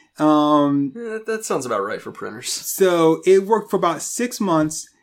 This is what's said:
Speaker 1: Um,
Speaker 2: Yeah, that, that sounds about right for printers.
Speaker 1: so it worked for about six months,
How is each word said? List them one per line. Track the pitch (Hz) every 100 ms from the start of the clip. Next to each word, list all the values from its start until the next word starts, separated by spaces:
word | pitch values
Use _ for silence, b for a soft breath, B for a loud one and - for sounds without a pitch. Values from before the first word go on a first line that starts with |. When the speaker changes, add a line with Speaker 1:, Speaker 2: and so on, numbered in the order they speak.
| b b
Speaker 1:
Um, | 156 151 147 151 143 143 139 233
Speaker 2:
Yeah, | 233
that, | 220 220
that | 220 -
sounds | 175 123
about | 107
right | 101 -
for | -
printers. | - 104 110 -
Speaker 1:
so | - - - 190 170 160 160 180
it | 190
worked | 190 220 214
for | 190
about | 175 156
six | - - 240 -
months, | 202 160 156 - - _